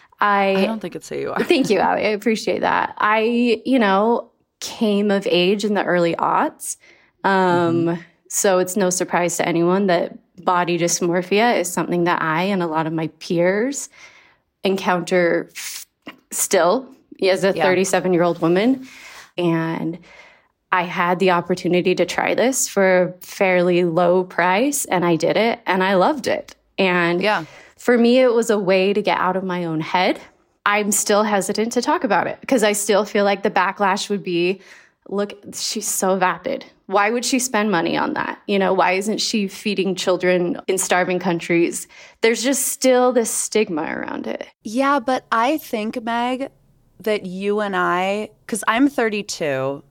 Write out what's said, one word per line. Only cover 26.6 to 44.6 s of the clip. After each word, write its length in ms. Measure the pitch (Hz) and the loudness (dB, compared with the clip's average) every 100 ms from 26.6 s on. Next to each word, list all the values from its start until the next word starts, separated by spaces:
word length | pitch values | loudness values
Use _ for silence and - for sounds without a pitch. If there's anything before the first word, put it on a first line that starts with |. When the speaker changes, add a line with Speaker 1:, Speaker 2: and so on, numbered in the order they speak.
| _ - | _ -2
Speaker 1:
And 440 | 190 180 170 175 | 0 2 0 0
Speaker 2:
Yeah. 240 | 208 196 156 - - _ | 0 -2 -4 -18 -20 _
Speaker 1:
for 200 | - 240 | 0 4
me, 220 | 233 254 | 4 6
it 140 | 254 | 4
was 160 | 233 233 | 2 2
a 100 | 214 | 0
way 340 | 185 190 190 | 2 2 2
to 80 | 202 | 0
get 160 | 196 - | 0 0
out 180 | 180 185 | 0 -2
of 80 | |
my 220 | 190 180 170 | -4 -4 -4
own 160 | 156 | -4
head. 380 | 156 180 202 - - _ _ _ 202 | -2 0 0 -2 -10 _ _ _ -2
I'm 260 | 208 202 | 0 0
still 320 | - - 208 | -2 2 2
hesitant 500 | 214 202 185 208 226 | 2 0 -2 -2 -2
to 80 | 240 | -2
talk 220 | 269 339 | 0 0
about 240 | 240 175 - | 2 0 0
it 100 | - - | -6 0
'cause 160 | 262 | 2
I 100 | 208 | 2
still 300 | 208 - 202 208 | 0 0 0 2
feel 200 | 208 202 | 0 0
like 160 | 196 | 0
the 60 | 208 | 0
backlash 600 | 190 185 190 196 196 - | 0 0 0 0 0 -2
would 140 | 202 | -6
be, 380 | 180 170 175 190 - - _ _ - | -2 0 0 -2 -10 -20 _ _ -8
"Look, 260 | 196 202 - - - | -4 -4 -8 -16 -10
she's 320 | - 226 - | -6 -6 -4
so 280 | - 190 190 | -2 0 2
vapid. 480 | 185 170 - - - _ - | 0 -2 -6 -8 -10 _ -2
Why 240 | 202 208 | 2 2
would 160 | 240 240 | 0 0
she 140 | 262 | -2
spend 320 | - 208 214 | 0 0 2
money 260 | 170 165 156 | 0 0 -2
on 160 | 156 | -2
that? 260 | 151 - - - | -4 -6 -8 -2
You 120 | 196 | 0
know, 140 | 185 | 2
why 180 | 190 180 | 2 2
isn't 260 | 190 202 190 | 0 -2 -4
she 280 | - 220 190 | -2 -2 -4
feeding 480 | - 214 202 190 180 | -6 -4 -2 -2 -2
children 640 | 196 175 180 180 175 - - | 0 0 2 0 0 -4 -4
in 100 | 190 | -2
starving 400 | - 180 180 180 | 0 0 0 -2
countries?" 680 | 185 170 - 170 170 - - - - - | -2 -2 0 2 2 -2 -12 -20 -20 -2
There's 220 | 226 226 | 0 0
just 240 | 240 262 - | 0 -2 -4
still 440 | - 262 247 247 | 0 4 4 4
this 200 | 247 226 | 2 0
stigma 520 | - - 214 220 151 | -4 -2 -2 -2 -4
around 440 | - 64 - - - | -6 -6 -8 -8 -8
it. 180 | - - _ | -10 -12 _